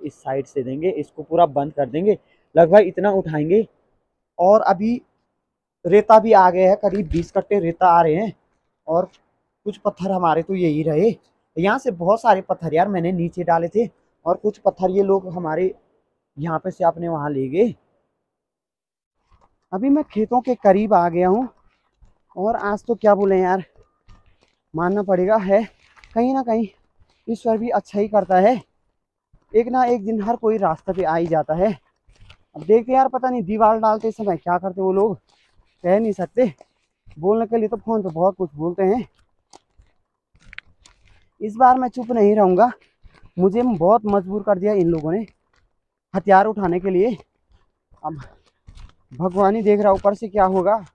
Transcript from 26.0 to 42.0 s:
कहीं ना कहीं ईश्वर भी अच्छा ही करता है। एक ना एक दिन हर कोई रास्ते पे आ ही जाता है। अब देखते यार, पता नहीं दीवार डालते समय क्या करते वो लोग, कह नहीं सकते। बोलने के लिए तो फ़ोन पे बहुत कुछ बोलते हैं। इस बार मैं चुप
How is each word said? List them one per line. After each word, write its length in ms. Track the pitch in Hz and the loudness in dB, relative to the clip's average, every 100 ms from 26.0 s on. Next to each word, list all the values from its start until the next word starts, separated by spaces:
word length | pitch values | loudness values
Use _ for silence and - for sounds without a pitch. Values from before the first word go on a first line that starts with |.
| - | -8
कहीं 200 | 226 247 | -2 -2
ना 80 | 269 | -2
कहीं 220 | 240 226 208 _ _ _ _ _ - | -2 -2 -4 _ _ _ _ _ -10
ईश्वर 280 | 233 233 220 | -6 -2 -2
भी 100 | 233 | -2
अच्छा 280 | 202 - 202 | -4 -4 -4
ही 80 | 208 | 0
करता 280 | 208 185 185 | 0 2 4
है। 140 | 202 233 - _ _ _ _ _ _ _ _ | 4 2 -4 _ _ _ _ _ _ _ _
एक 160 | 214 233 | -2 0
ना 160 | 254 | 0
एक 200 | 240 240 | 0 -2
दिन 160 | 196 220 | -2 -4
हर 140 | 202 240 | -4 -2
कोई 200 | 220 220 | -2 0
रास्ते 340 | 185 160 - | -2 -4 -6
पे 120 | 180 | -4
आ 100 | 160 170 | -2 -2
ही 100 | 170 | 0
जाता 280 | 160 147 | -2 -2
है। 160 | 160 214 165 _ _ _ _ - - _ 151 | -2 -2 -4 _ _ _ _ -20 -20 _ -8
अब 60 | |
देखते 300 | 160 226 233 | 0 2 2
यार, 160 | 262 262 | 0 0
पता 220 | 262 254 | -2 -4
नहीं 120 | 247 | -4
दीवार 360 | 175 214 220 226 | -4 0 2 2
डालते 320 | 220 214 220 | 0 -2 -4
समय 240 | 214 202 165 | -6 -6 -4
क्या 220 | 175 175 | -4 -4
करते 220 | 190 190 | -4 -4
वो 120 | 190 | -2
लोग, 220 | 190 220 | 0 0
कह 840 | 180 _ _ _ _ _ _ 175 202 | -4 _ _ _ _ _ _ -2 0
नहीं 140 | 226 | 0
सकते। 400 | 190 175 233 240 - _ _ _ _ - 151 | -4 -4 -2 -2 -4 _ _ _ _ -20 -6
बोलने 300 | 180 226 226 | -2 0 0
के 100 | 233 | -2
लिए 120 | 214 | -2
तो 80 | 220 | -6
फ़ोन 260 | 214 220 | -4 -4
पे 60 | 185 | -4
बहुत 260 | 160 185 190 | 0 0 0
कुछ 140 | 170 | -6
बोलते 280 | 147 165 180 | -6 -6 -2
हैं। 220 | 185 233 - _ _ _ _ - _ _ _ _ _ _ _ _ - - - _ _ _ _ _ _ - | 0 -2 -6 _ _ _ _ -20 _ _ _ _ _ _ _ _ -20 -20 -20 _ _ _ _ _ _ -12
इस 160 | 214 220 | -8 4
बार 220 | 254 262 | 4 4
मैं 100 | 247 | 0
चुप 240 | 254 | -6